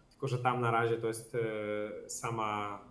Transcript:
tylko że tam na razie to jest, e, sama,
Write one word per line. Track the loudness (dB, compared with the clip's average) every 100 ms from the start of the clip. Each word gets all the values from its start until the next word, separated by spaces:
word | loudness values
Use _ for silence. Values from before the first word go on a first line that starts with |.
| -20
tylko | -8 -2
że | 2
tam | 2 4
na | 4
razie | 4 4 2
to | 0
jest, | -2 -2
e, | -2 0 -2 -2 -2 -4 -6 -8
sama, | -6 -2 -2 0 0 -2 -6 -12